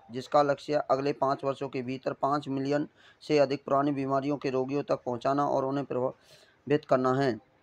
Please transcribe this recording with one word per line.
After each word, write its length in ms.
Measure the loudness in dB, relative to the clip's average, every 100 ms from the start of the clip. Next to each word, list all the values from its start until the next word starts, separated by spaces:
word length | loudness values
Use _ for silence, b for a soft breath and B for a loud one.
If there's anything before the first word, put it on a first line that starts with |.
| -10
जिसका 320 | -12 0 4
लक्ष्य 320 | 4 0 -2
अगले 380 | -2 0 0 0
पाँच 320 | 0 0 0
वर्षों 240 | -2 -4 -6
के 140 | -6
भीतर 300 | -6 -6 -6
पाँच 360 | -2 -2 -2 -2
मिलियन 400 | -4 -2 -2 -2 b b b 0
से 100 | 4
अधिक 260 | 4 2
पुरानी 260 | 0 2 2
बीमारियों 460 | 0 -2 -2 -2 -2
के 140 | -2
रोगियों 320 | 0 0 -2
तक 140 | -2 -4
पहुंचाना 500 | -2 -4 0 0 0
और 180 | 0
उन्हें 220 | 0 -2 -2
प्रभावित 1000 | -2 -2 -4 _ -20 _ _ -2 -2
करना 280 | 2 2 2
है। 280 | 2 2 0 -8 _